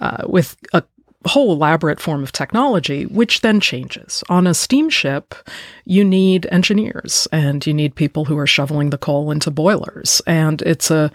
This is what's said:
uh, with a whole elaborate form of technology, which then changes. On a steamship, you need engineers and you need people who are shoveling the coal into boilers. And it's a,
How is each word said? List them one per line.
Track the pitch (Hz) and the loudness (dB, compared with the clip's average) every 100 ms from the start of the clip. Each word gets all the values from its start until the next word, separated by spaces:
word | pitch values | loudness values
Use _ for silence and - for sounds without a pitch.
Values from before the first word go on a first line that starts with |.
uh, | - - - | -6 -6 -2
with | 175 - - - | 0 0 -4 -4
a | 170 - _ _ _ - | -4 -4 _ _ _ -2
whole | 277 247 | 2 2
elaborate | 151 151 160 160 147 | 2 2 2 0 -4
form | - 147 | -4 -4
of | 135 | -4
technology, | - 139 226 277 190 139 143 | -6 -4 0 2 0 -2 -4
which | - 214 233 - | -2 0 0 2
then | 226 208 | 2 2
changes. | - 127 127 - - - - | 0 -4 -10 -14 -12 -8 0
On | 180 185 | 2 4
a | |
steamship, | 165 - 269 311 - 139 143 - - - - - - | 2 2 2 2 0 -2 -4 -8 -20 -18 -18 -20 -12
you | - 185 | 0 4
need | 202 190 190 185 - | 4 4 4 2 2
engineers | 175 185 208 - - - - - | 0 2 0 -2 -6 -4 -4 0
and | 160 143 143 156 | 0 0 0 -2
you | |
need | 151 151 | 0 0
people | - 147 160 | 0 -2 -2
who | 147 151 | -2 -2
are | 139 | 0
shoveling | - 139 151 147 | 0 0 -2 -2
the | 139 | -2
coal | - 143 151 | -2 -2 -2
into | 147 160 | -2 -4
boilers. | 147 170 - - - - - - | 0 0 0 -4 -8 -2 -2 2
And | 165 156 156 | 2 2 0
it's | 165 160 - | -2 0 2
a, | 160 151 | 2 0